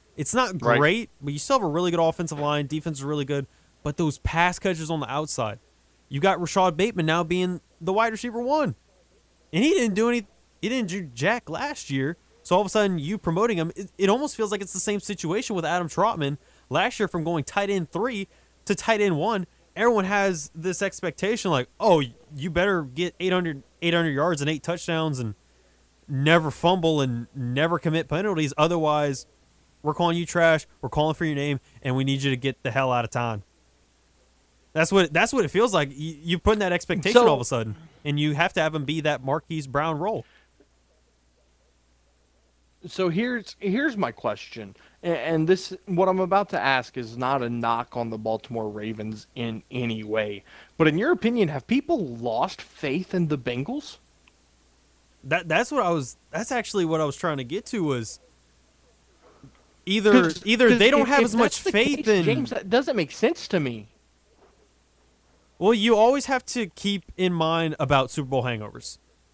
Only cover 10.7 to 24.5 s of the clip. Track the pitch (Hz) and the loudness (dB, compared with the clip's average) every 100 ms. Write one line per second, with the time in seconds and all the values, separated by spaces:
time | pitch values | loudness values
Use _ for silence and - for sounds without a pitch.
10.7 | 262 202 190 156 117 160 240 - 165 285 | -2 -4 -6 -8 -4 -2 -2 -4 -6 -6
11.7 | - - 135 135 170 _ _ - 180 196 | -8 -6 -2 -2 -4 _ _ 0 2 2
12.7 | 220 202 175 143 208 175 165 240 180 165 | 2 2 0 -4 -4 -2 0 0 0 -4
13.7 | - 196 - 190 233 294 - 208 202 196 | -8 -14 0 2 2 0 -2 -4 -4 -6
14.7 | 190 - 208 - 196 160 202 262 190 160 | -4 -4 -4 -4 -6 -4 -4 -2 -4 -2
15.7 | 175 170 - 214 170 143 147 _ _ - | -2 -2 0 0 0 -2 -4 _ _ -4
16.7 | 147 220 - 196 175 160 165 - 202 202 | -2 0 0 -2 -2 -2 -2 -2 -2 0
17.7 | 196 160 175 247 214 190 _ _ _ - | -2 -2 -4 -4 -4 -8 _ _ _ -4
18.7 | 196 - 214 202 151 196 208 175 _ _ | -2 0 2 2 2 0 -2 -6 _ _
19.7 | - 233 220 185 202 196 165 - 165 180 | 0 2 2 2 2 0 -2 -6 -8 -6
20.7 | 175 196 - 175 - 196 226 190 139 123 | -2 -4 -4 -6 -4 -2 -2 0 0 -2
21.7 | - 214 165 127 - - 143 170 185 208 | -2 4 4 4 -6 -18 -10 -4 0 2
22.7 | 180 135 131 175 - 185 185 170 139 - | 0 -2 -4 -6 -4 0 0 0 -6 -12
23.7 | _ 170 170 165 135 165 151 143 | _ 0 2 2 2 2 0 -2